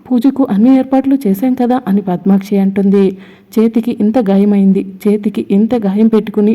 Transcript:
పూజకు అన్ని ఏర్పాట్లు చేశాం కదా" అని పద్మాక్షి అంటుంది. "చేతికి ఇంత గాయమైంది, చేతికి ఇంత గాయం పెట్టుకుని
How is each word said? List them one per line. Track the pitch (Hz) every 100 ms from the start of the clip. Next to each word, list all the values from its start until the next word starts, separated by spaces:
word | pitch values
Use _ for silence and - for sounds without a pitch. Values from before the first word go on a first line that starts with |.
పూజకు | - 247 269 269 269
అన్ని | 196 240 262
ఏర్పాట్లు | 262 269 269
చేశాం | 269 202 196 262
కదా" | 254 240 254 226
అని | 196
పద్మాక్షి | 190 175 196 196 196 202
అంటుంది. | 196 196 196 196 190 190 - - _
"చేతికి | - 226 226 233 -
ఇంత | 208 240
గాయమైంది, | 196 196 208 202 196 190 196 190
చేతికి | 208 208 208 208 226
ఇంత | 196 226
గాయం | 247 196 202 220
పెట్టుకుని | 220 208 208 208